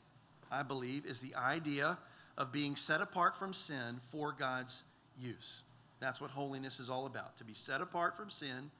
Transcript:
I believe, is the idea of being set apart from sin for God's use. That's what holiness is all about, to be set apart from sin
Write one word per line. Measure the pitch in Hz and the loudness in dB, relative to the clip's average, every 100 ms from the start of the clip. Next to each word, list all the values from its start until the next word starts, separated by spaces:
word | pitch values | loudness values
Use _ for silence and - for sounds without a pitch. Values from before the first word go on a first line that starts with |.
| - - - - - | -18 -20 -20 -20 -4
I | 135 | -2
believe, | 139 135 123 139 - | 0 0 0 -2 -4
is | 123 | -6
the | 131 - | -4 2
idea | 127 160 151 139 151 180 - - - - | 2 4 2 4 4 2 -6 -20 -8 -2
of | 131 | 0
being | 143 143 139 | 2 2 2
set | - 160 | 4 4
apart | 196 180 180 - | 4 6 6 6
from | 196 | -2
sin | 180 - 139 117 123 - | -2 -2 -2 -2 -4 -6
for | 156 147 | -2 -2
God's | 143 131 127 123 - - - - 127 | 2 2 2 -2 -8 -10 -20 -20 -8
use. | 123 98 - - - - - - | -8 -6 -10 -12 -16 -20 -20 -4
That's | 131 127 | -2 -2
what | 143 | -6
holiness | 135 139 135 135 131 | -2 -2 -2 -4 -4
is | 123 | -2
all | 131 135 | -2 -2
about, | 113 113 - | -6 -8 -12
to | 113 | -10
be | |
set | 104 - 139 | -8 -2 0
apart | 180 175 170 190 | 2 2 2 2
from | 208 | -8
sin | - 143 127 147 | -6 -4 -4 -8